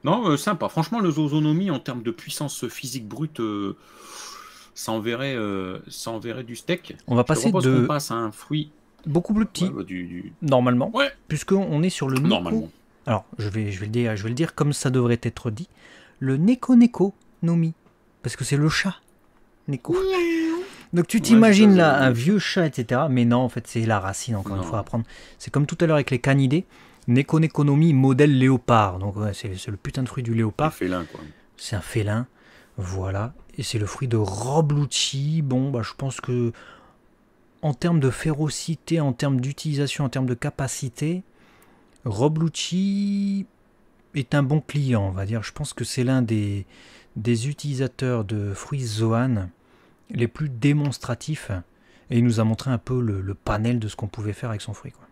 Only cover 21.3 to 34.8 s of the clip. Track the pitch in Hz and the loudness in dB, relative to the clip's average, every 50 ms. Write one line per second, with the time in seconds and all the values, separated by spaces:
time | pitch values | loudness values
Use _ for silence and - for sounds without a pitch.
21.3 | 226 220 226 220 202 196 220 208 190 180 170 151 135 143 135 131 120 117 123 170 | 8 10 10 10 10 10 10 10 10 8 8 6 6 6 4 4 4 4 2 2
22.3 | 214 196 - - - 190 170 151 - - 120 - 127 123 156 156 127 127 120 117 | 2 2 0 0 0 0 0 0 0 -4 -4 0 0 0 2 2 2 4 4 4
23.3 | 120 123 131 117 - 123 - - - 117 113 113 107 101 92 95 98 - - - | 4 4 2 0 -2 -6 -10 -4 -4 -2 0 2 2 0 0 -4 -6 -6 -6 -4
24.3 | 113 101 92 101 98 95 90 82 117 107 98 - - 117 117 - - - - - | -4 -4 -4 -4 -4 -4 -4 -4 -4 -4 -4 -4 -6 -6 -6 -6 -14 -20 -20 -20
25.3 | - _ - 113 - 139 147 - 175 - 175 160 160 147 131 - 135 123 - 139 | -20 _ -14 -4 0 0 0 0 0 0 2 4 4 2 2 0 -2 0 2 2
26.3 | 139 139 135 127 143 170 190 _ - - - - - _ - - 120 127 - - | 4 4 4 4 2 0 -2 _ -20 -20 -20 -20 -20 _ 0 2 2 2 4 2
27.3 | - 156 160 151 - 156 147 143 139 147 160 170 147 131 131 135 135 127 147 151 | 2 2 2 2 2 2 2 4 4 6 6 6 6 6 6 4 6 6 6 6
28.3 | 139 131 123 135 135 120 - - 120 113 104 98 92 92 95 101 95 104 104 104 | 6 6 6 4 4 2 4 4 4 4 4 2 -2 -4 -6 -6 -4 -4 -4 -4
29.3 | 101 - - 104 92 92 - - 101 95 _ 135 - 135 131 120 - 139 120 113 | -4 -6 -8 -10 -10 -8 -8 -10 -10 -10 _ -8 -6 -4 -6 -4 -6 -6 -4 -2
30.3 | 117 113 113 107 - - 147 156 - - - 90 92 90 85 - - - 78 76 | 0 0 0 0 0 -2 -4 -4 -2 -4 -4 -2 -2 -4 -6 -10 -14 -16 -18 -18
31.3 | - - _ _ _ - - - - 92 - - - 117 101 104 104 113 127 - | -20 -20 _ _ _ -16 -10 -6 -6 -6 -6 -4 -4 -2 0 0 -2 -2 -4 -6
32.3 | _ _ _ - - - _ _ _ - 98 90 95 95 95 95 98 98 107 123 | _ _ _ -20 -20 -20 _ _ _ -10 -8 -6 -4 -4 -4 -4 -2 -4 -4 -6
33.3 | - - - - - - 110 - - 110 104 98 - - 139 123 117 110 104 92 | -8 -14 -20 -16 -10 -8 -8 -4 -4 -4 -4 -4 -4 -6 -2 0 0 0 0 0
34.3 | 92 101 113 127 143 160 160 143 147 147 | -4 -6 -4 0 2 2 2 2 2 0